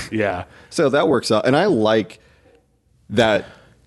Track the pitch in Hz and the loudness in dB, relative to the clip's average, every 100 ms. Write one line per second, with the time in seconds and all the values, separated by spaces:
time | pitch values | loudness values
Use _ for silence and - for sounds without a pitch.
0 | - 110 101 90 - - - - 143 139 | -8 -4 -4 -6 -12 -20 -10 -2 0 2
1 | 180 131 - 107 123 139 156 113 107 110 | 2 0 0 0 2 2 2 0 2 0
2 | 101 - _ _ _ _ _ _ _ _ | -2 -10 _ _ _ _ _ _ _ _
3 | _ 104 110 101 - - - _ | _ 0 2 2 -2 -16 -20 _